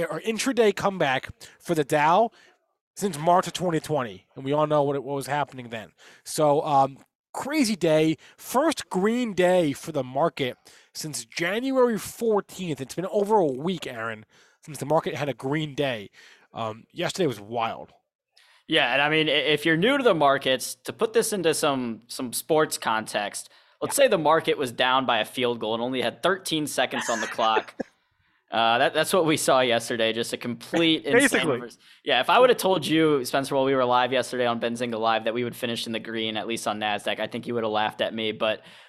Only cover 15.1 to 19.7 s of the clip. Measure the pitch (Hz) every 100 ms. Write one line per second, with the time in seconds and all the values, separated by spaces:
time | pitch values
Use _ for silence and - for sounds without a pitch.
15.1 | 127 143 120 135 151 156 135 139 113 98
16.1 | _ - _ _ - 113 113 - 135 170
17.1 | - 156 104 101 120 113 87 80 _ _
18.1 | _ _ _ _ _ - 156 123 135 147
19.1 | 156 156 147 139 147 165